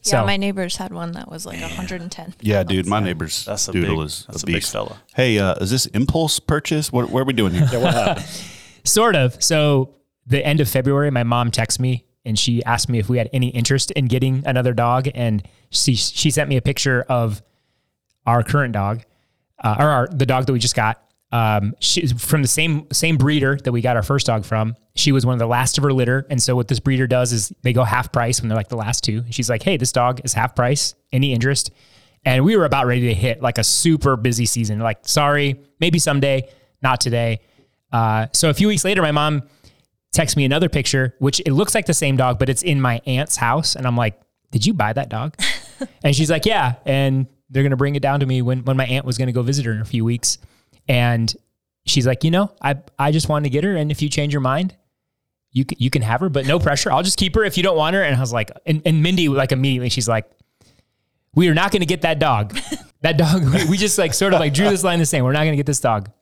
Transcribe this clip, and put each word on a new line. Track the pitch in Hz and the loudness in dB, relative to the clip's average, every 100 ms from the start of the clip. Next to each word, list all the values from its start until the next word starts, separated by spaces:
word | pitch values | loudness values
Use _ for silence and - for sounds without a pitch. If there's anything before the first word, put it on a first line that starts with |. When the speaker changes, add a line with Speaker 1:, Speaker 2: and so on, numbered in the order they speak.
Speaker 1:
Yeah, | - 127 | 0 0
Speaker 2:
So | |
Speaker 1:
my | 196 196 | 0 0
neighbor's | 202 196 175 - | -2 -4 -6 -6
had | 185 | -8
one | 175 170 | -10 -10
that | 170 - | -12 -14
was, | 160 | -14
like, | - 165 | -14 -12
Speaker 3:
Man. | 165 | -10
Speaker 1:
a | |
hundred | 165 185 185 | -10 -10 -10
and | 170 | -12
ten. | - 170 - | -14 -16 -6
Speaker 4:
Yeah, | 107 101 | 0 0
dude, | 87 95 87 | 2 -2 0
my | 104 | -2
Speaker 3:
That's | |
a | 95 | -2
Speaker 4:
neighbor's | 82 80 - | -4 -6 -8
Speaker 3:
that's | - 101 - | -8 -6 -4
a | |
Speaker 4:
doodle | 92 87 82 | -2 -2 -2
Speaker 3:
big, | 76 | -4
Speaker 4:
is | - - | -10 -12
Speaker 3:
that's | - | -10
Speaker 4:
a | |
Speaker 3:
a | - | -4
big | 101 | -4
Speaker 4:
beast. | - | -4
Speaker 3:
fella. | 107 107 - _ | -6 -8 -12 _
Speaker 4:
Hey, | - 127 107 | -2 2 2
uh, | 98 | 2
is | - 95 | 0 -2
this | 127 - | -2 -2
impulse | 104 139 160 160 - | -2 0 0 -2 -2
purchase? | - 147 - 156 147 | -2 -2 0 -4 0
What, | 139 123 | -2 0
what | 123 | -2
are | |
we | 135 | 0
doing | 120 98 | 0 0
here? | 90 143 | 2 0
Speaker 3:
Yeah, | 120 | 2
what | 135 | 0
happened? | 135 - - - - - - | 2 0 -2 -8 -14 -16 -20
Speaker 2:
<laughs> | - _ | -20 _
Sort | - 214 226 175 | -2 2 2 2
of. | 127 - | 0 0
So | - 160 147 139 135 _ _ _ - | 0 2 2 2 0 _ _ _ -2
the | 139 147 | 0 2
end | 151 | 0
of | 143 | 2
February, | 135 127 139 147 | 0 2 2 2
my | 127 | 0
mom | 117 120 120 | 0 0 0
texted | - 113 - | 0 -2 -2
me | 127 123 _ _ | -2 -2 _ _
and | 120 107 | -4 -2
she | - 120 | 0 0
asked | 117 120 - | 0 0 0
me | 120 | -2
if | 101 | 0
we | 123 | -2
had | 113 | 0
any | 131 123 | -2 -2
interest | 120 117 135 - | -2 0 0 0
in | - 127 | -2 0
getting | 127 131 131 139 | 0 0 0 0
another | 127 127 | 0 0
dog, | 117 120 123 131 | 0 0 0 -2
and | - 120 107 - _ _ | -2 -2 -2 -4 _ _
she, | - - | -2 0
she | 117 - - 131 | 0 -2 0 0
sent | 131 143 | 0 0
me | 135 | 0
a | |
picture | - 139 139 127 - | -2 -2 0 0 0
of | 127 117 101 _ _ _ _ _ _ _ _ - | -2 0 -4 _ _ _ _ _ _ _ _ 0
our | 120 | 0
current | 113 147 131 | 2 0 0
dog, | 104 101 113 - _ _ _ _ _ | -2 -2 -4 -10 _ _ _ _ _
uh, | 113 107 | -2 2
or | 147 | 2
our, | 139 123 | 2 0
the | 156 131 | 0 0
dog | 131 131 | 2 2
that | |
we | 127 | 0
just | 120 | 0
got. | - 110 110 _ _ _ | 0 0 -2 _ _ _
Um, | 117 113 107 101 - | 0 2 2 0 -2
she's | - - 147 120 | -2 0 0 -2
from | - 156 | 0 0
the | 135 | 2
same, | - 165 151 151 | 0 0 0 -2
same | - 160 156 | -2 0 2
breeder | 135 151 135 139 | 2 2 0 0
that | 131 | -2
we | 120 | 0
got | 120 | 0
our | 120 | 0
first | 101 139 - | 0 0 2
dog | 113 | 0
from. | 101 110 110 113 _ - | 0 -2 -2 -6 _ -2
She | - | 2
was | 135 | 4
one | 120 | 2
of | 123 | 0
the | 117 | 0
last | 120 131 - | 0 0 0
of | |
her | 143 | 2
litter, | 131 123 131 135 | 2 2 0 -2
and | 131 | -2
so | - 123 | 0 0
what | 117 | 0
this | 120 | -2
breeder | - 131 127 | 0 0 2
does | 127 123 | 2 0
is | 120 101 - | -2 -4 -4
they | 123 | 0
go | 120 | 2
half | 120 123 123 | 2 0 0
price | - 117 123 | -2 0 -2
when | 117 | -2
they're, | 110 | -2
like, | 101 | -2
the | 117 | -6
last | 107 120 | -4 -4
two. | - 107 | -2 -4
And | 117 | -4
she's | 117 117 | -6 -2
like, | 113 | -2
"Hey, | - 170 | 0 0
this | 123 | 0
dog | 127 123 127 | 2 0 0
is | 127 | -4
half | - 120 - | -2 -2 0
price. | 123 143 - - _ | 0 0 -2 -8 _
Any | 127 139 | 0 0
interest?" | 120 127 139 - _ _ _ _ _ | 0 0 0 -4 _ _ _ _ _
And | - 127 | 0 2
we | 151 220 | 4 4
were | |
about | 156 139 123 | 2 2 2
ready | 123 | 2
to | 120 | 0
hit, | 101 123 117 | 0 0 0
like, | 123 120 | -2 0
a | |
super | 110 - 170 160 143 127 | 0 0 2 2 2 0
busy | 120 117 117 | 0 0 -2
season. | 120 110 107 | -2 -2 -2
Like, | 113 107 - | -4 -4 -2
"Sorry, | 151 143 147 143 135 _ _ | 0 2 2 0 -4 _ _
maybe | 165 165 | 0 2
someday, | 156 143 139 135 131 - _ _ | 2 2 2 0 -4 -16 _ _
not | 131 127 | 0 0
today." | 127 117 117 110 _ _ _ _ _ | 0 0 -2 -4 _ _ _ _ _
Uh, | 117 113 110 113 | 0 2 0 0
so | - 165 | 0 0
a | |
few | 143 208 | 2 2
weeks | 196 | 2
later, | 185 196 | 0 0
my | 160 | 2
mom | 147 151 151 - _ - _ _ _ _ | 2 0 -2 -4 _ -20 _ _ _ _
texts | - 156 - | -2 0 2
me | 135 | 2
another | 143 170 | 2 2
picture, | 147 127 135 127 - | 0 0 0 -2 0
which | 131 - | -2 0
it | - | 0
looks | 139 202 | 0 2
like | 220 | 0
the | 190 | 0
same | 160 147 131 | 0 0 2
dog, | 127 113 | 2 2
but | 131 | 0
it's | 131 | 0
in | 180 143 | 0 0
my | 127 117 - | 0 -2 -2
aunt's | 127 147 - | -2 -2 -2
house. | 117 139 160 - | 0 0 -2 -2
And | 127 | -2
I'm | 120 | 0
like, | 113 - _ _ _ | -2 -4 _ _ _
"Did | 117 | -2
you | 110 | 0
buy | 190 107 | 0 -2
that | 113 - | -2 -6
dog?" | 110 143 - | -6 -8 -4
Speaker 1:
<laughs> | - - - - 269 _ | -4 -4 -10 -14 -14 _
Speaker 2:
And | 147 139 | 0 2
she's | 156 | 2
like, | 160 214 | 2 2
"Yeah." | 214 131 120 - | 2 0 -2 -2
And | 135 139 135 131 _ _ | 0 2 0 -2 _ _
they're | 135 | 0
gonna | 139 131 | 0 2
bring | 143 143 | 0 0
it | |
down | 139 143 | 0 0
to | 135 | 0
me | 131 | 0
when, | 123 127 | 0 -2
when | 123 131 | 0 0
my | 127 | 0
aunt | 127 | -2
was | 131 117 | -2 -2
gonna | 127 | 0
go | 123 | 0
visit | 120 139 117 | 0 0 -2
her | |
in | 107 | -4
a | |
few | 110 120 113 | -2 -2 0
weeks. | 120 - - - _ _ _ - | 0 -4 -6 -10 _ _ _ -2
And | 123 120 117 113 - _ _ _ _ | 2 2 2 0 -4 _ _ _ _
she's | - 143 123 | -2 2 2
like, | 123 | 2
"You | 160 | 2
know, | 175 202 _ | 2 0 _
I, | 143 143 - - | -4 -4 -8 -2
I | 143 | 0
just | 156 151 | 2 0
wanted | 151 | 0
to | 147 | 0
get | 135 | 0
her. | 185 185 | 0 -2
And | 151 | -2
if | 147 | -2
you | 151 | -2
change | 143 147 | -2 -2
your | 143 | 0
mind, | 131 139 185 - _ _ _ _ _ _ _ | 0 0 -2 -6 _ _ _ _ _ _ _
you | 127 135 | -4 -2
c-, | - | -2
you | 123 | 0
can | 135 | 0
have | 110 120 | 0 0
her, | 185 | 0
but | 139 131 | 0 0
no | 165 | 2
pressure. | 151 143 - | 2 0 0
I'll | 135 | 0
just | 180 - | 0 -2
keep | 190 | 0
her | 214 | 0
if | 208 180 | 0 0
you | |
don't | 185 165 | 0 2
want | 156 | 2
her." | 190 | 0
And | 165 127 | 0 0
I | |
was | 127 | 0
like, | 117 107 - | -2 -4 -8
and, | - 156 165 | -2 0 2
and | 160 | 2
Mindy, | 160 185 160 | 2 2 2
like, | 139 135 | 2 0
immediately, | 135 139 127 123 | 0 0 0 -2
she's | - 113 | -2 0
like, | 110 - _ _ _ _ _ _ _ _ _ _ | -2 -4 _ _ _ _ _ _ _ _ _ _
"We | - 175 | 2 4
are | |
not | 156 196 | 4 2
gonna | 202 170 | 0 0
get | 180 | 0
that | 165 156 | 0 2
dog." | 151 113 104 - | 2 2 -2 -6
<laughs> | - 311 - _ | -8 -10 -12 _
That | 156 156 | 0 2
dog, | 160 180 | 2 4
we, | 139 170 160 | 2 2 2
we | 190 | 0
just, | 208 202 | 0 0
like, | 170 | 0
sort | - 196 | 0 2
of, | 180 | 2
like, | 151 | 2
drew | 139 202 | 2 2
this | 196 | 2
line | 180 | 0
in | 170 | 2
the | 160 | 0
sand. | 151 | 0
We're | 127 | 0
not | 147 | 2
gonna | 156 | 0
get | 143 143 | 0 -2
this | 143 | 0
dog. | 127 107 98 _ | 0 -2 -4 _